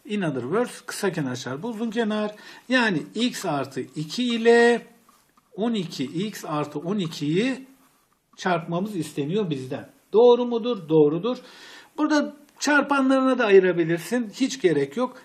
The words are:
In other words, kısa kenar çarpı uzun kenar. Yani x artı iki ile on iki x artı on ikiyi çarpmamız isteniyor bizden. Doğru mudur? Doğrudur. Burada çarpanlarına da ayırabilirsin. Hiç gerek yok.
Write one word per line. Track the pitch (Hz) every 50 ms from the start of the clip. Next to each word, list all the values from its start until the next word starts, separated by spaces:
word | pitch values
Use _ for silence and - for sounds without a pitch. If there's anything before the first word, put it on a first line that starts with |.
| _
In | - 208 208
other | 180 156 135 127
words, | 117 131 185 233 247 - - - -
kısa | - - - 208 190
kenar | 165 165 143 127 123
çarpı | 123 - 123 131 143 196 247
uzun | 220 202 240 226
kenar. | 196 233 226 208 214 214 214 208 - - - - - - _ -
Yani | 254 254 233 214 175 143 - - -
x | 214 247 240 - - -
artı | 175 147 139 127 123 - 131
iki | 110 - - 151 156 - - 240 247
ile | 240 233 226 226 233 233 233 233 240 240 226 - - _ _ _ _ _ _ _ _ _ _ _ _ -
on | 180 214 240 226
iki | 202 160 160 - - 131
x | 123 135 165 208 214 - - -
artı | 165 151 147 143 - - 147
on | 170 175 214 208
ikiyi | 170 160 - - 147 147 160 190 240 269 254 - - - - _ _ _ _ _ _ _ _ _ _ _ _
çarpmamız | - - 190 175 160 160 165 170 175 202 220 208
isteniyor | 165 147 - - 156 139 147 185 220 202 160
bizden. | 143 127 127 127 143 127 - - _ _ _ - -
Doğru | 220 240 240 240 240 247
mudur? | 240 240 226 208 247 240 196 156 147
Doğrudur. | 160 156 147 147 156 170 190 240 247 - - - - - - - - - - _ - -
Burada | 302 302 302 294 285 - - - - _ _ -
çarpanlarına | - 285 294 285 285 - 285 277 262 262 269 269 262 262 254 254
da | 233
ayırabilirsin. | 208 196 196 185 185 170 170 165 160 170 165 - - 233 247 233 202 -
Hiç | - 269 - - -
gerek | - 170 151 139 139 139 -
yok. | 233 254 247 - -